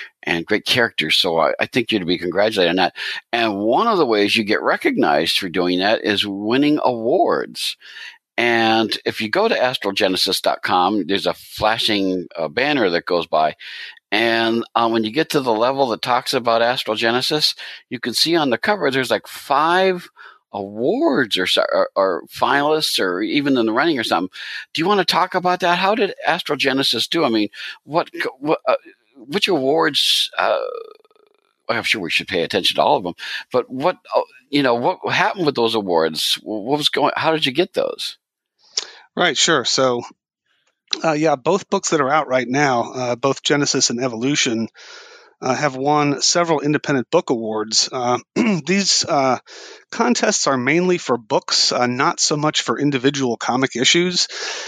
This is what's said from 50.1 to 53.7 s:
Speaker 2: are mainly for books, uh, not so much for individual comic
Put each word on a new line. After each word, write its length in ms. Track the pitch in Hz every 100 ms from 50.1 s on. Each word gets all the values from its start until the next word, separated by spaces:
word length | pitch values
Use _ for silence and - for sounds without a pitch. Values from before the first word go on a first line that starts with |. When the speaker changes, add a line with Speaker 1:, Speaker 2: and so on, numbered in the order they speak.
| 233 220 - 147
Speaker 2:
are 100 | 131
mainly 420 | 123 165 180 175
for 180 | - 120
books, 540 | 110 151 - - -
uh, 160 | - 123
not 320 | 123 156 -
so 180 | - 147
much 260 | 151 -
for 160 | - 113
individual 580 | 147 135 131 143 127 110
comic 400 | - 123 131